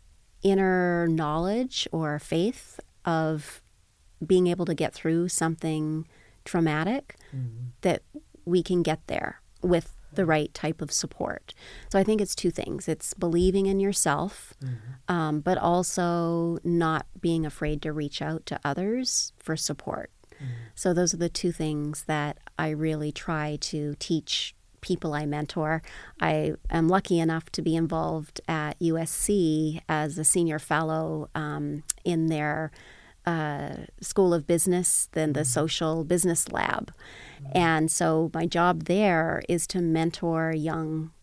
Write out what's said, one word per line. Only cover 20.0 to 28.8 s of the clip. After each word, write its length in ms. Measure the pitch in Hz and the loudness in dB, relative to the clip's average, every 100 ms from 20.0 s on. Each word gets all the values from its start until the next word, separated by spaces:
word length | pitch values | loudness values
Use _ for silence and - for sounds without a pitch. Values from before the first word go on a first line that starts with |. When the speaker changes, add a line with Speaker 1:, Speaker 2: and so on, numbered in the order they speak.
| - _ - | -8 _ -20
Speaker 2:
Mm-hmm. 120 | - 131 120 117 | -14 -10 -10 -12
Speaker 1:
So 220 | - 190 175 | -4 0 2
those 180 | 180 | 2
are 40 | 165 | 0
the 120 | 170 | -2
two 220 | - 180 | -2 -2
things 540 | 165 156 151 147 151 - | -2 -2 -2 -4 -6 -4
that 340 | 151 147 - - - | -2 -4 -6 -12 -6
I 120 | 160 | -4
really 420 | 151 160 156 151 | -2 -2 -2 -4
try 480 | 151 - 160 151 147 | -6 -4 -4 -4 -4
to 320 | - 156 147 147 | -6 -4 -4 -4
teach 560 | - 160 - - - - _ - | -2 -2 0 -4 -6 -10 _ -10
people 320 | - 175 165 | -4 -4 -2
I 120 | 147 151 | -4 -2
mentor. 560 | 147 147 175 151 160 - - - - | -4 -4 -2 -2 -2 -6 -16 -14 -4
I 340 | 160 156 151 - - | 0 2 0 -4 -2
am 180 | 170 160 | 2 4
lucky 320 | 190 - 170 | 4 4 2
enough 320 | 160 165 - | 2 0 -4
to 100 | - | -4
be 140 | 160 165 | 0 2
involved 640 | 165 160 160 160 151 - - | 0 0 -2 -4 -6 -10 -4
at 300 | 156 151 | -2 -2
U 180 | - | 0